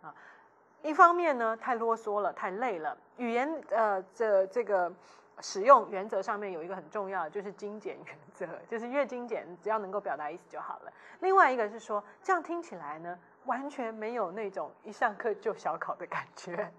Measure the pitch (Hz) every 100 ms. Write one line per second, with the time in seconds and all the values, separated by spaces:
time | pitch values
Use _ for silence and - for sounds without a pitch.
0 | 156 - - - - _ _ _ 302 302
1 | 349 349 339 254 226 226 254 226 226 226
2 | 220 208 185 - 208 190 254 175 156 -
3 | - - 240 233 285 311 - 208 220 190
4 | 185 - 220 196 190 247 208 196 175 190
5 | - - - - - 196 226 269 196 196
6 | 214 202 233 208 202 170 170 185 156 214
7 | 190 190 160 185 196 180 208 214 190 139
8 | 165 151 - - 165 165 - 226 240 277
9 | 262 247 240 190 160 175 202 220 190 208
10 | 196 147 151 175 - - - - - -
11 | - - 370 381 302 254 208 226 - 208
12 | - - - 359 294 339 330 175 147 156
13 | 170 175 - - 262 247 277 277 226 220
14 | 214 240 185 196 208 190 147 - 220 208
15 | 240 202 233 196 226 - - 165 - -
16 | 175 160 - - - 175 175